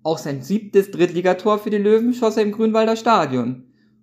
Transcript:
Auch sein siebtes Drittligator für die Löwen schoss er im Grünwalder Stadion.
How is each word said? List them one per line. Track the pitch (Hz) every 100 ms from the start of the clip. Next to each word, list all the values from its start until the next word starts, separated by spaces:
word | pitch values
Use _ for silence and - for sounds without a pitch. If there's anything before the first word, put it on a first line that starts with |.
Auch | - 160
sein | 160 139
siebtes | 131 202 214 202 190
Drittligator | 156 175 165 180 180 - 208
für | 208
die | 208
Löwen | 202 220 233
schoss | 240 220 226
er |
im | 208
Grünwalder | 208 220 220 220 226
Stadion. | 240 220 151 127 120 127 - _ _ _